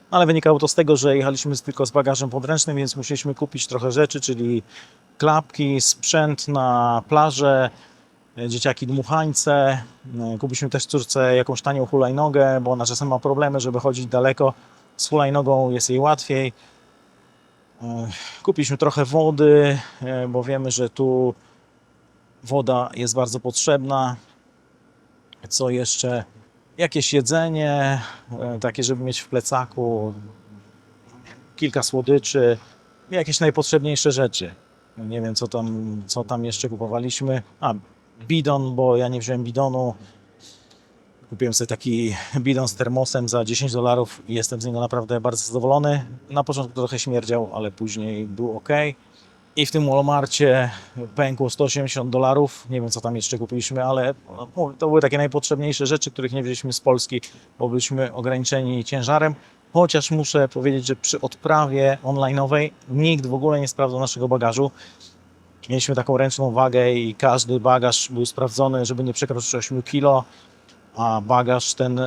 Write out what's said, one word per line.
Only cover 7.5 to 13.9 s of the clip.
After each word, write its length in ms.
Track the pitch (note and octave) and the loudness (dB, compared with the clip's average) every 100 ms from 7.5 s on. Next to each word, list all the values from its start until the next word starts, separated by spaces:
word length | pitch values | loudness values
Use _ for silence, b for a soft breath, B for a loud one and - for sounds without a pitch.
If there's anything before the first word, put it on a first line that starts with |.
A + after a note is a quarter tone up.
| C3+ B2 B B B B _ _ - | 4 2 B B B B _ _ -10
e, 100 | A#2+ | -6
dzieciaki 380 | A#2 C#3 B2 B2 | -2 -2 -2 -2
dmuchańce. 960 | C3+ B2 D#3+ D#3 C#3+ - C#3+ C3+ C3 A#2+ B C3 A#2+ | -4 0 -2 0 -2 2 4 4 0 -6 B -14 -8
E, 180 | A2+ A2 | -6 -6
kupiliśmy 320 | C#3 B2+ C#3 | -6 -4 -4
też 160 | C#3 - | -4 -2
córce 500 | D3 A#2+ C3+ B2+ B2+ | -4 -2 0 4 4
jakąś 260 | B2 B2+ | 2 -2
tanią 240 | C#3+ C#3 B2 | -2 -2 0
hulajnogę, 760 | C#3 B2+ C3+ D3+ C#3 C3+ C3 | 2 2 2 2 4 4 2
bo 120 | B2 | 0
ona 140 | B2+ A#2 | -2 -2
czasem 220 | A#2+ C#3+ | -2 -2
ma 100 | B2+ | -2
problemy, 420 | C#3 C#3 D3 C#3 | 0 0 0 0
żeby 200 | B2 B2 | -2 0
chodzić 260 | C3+ | 0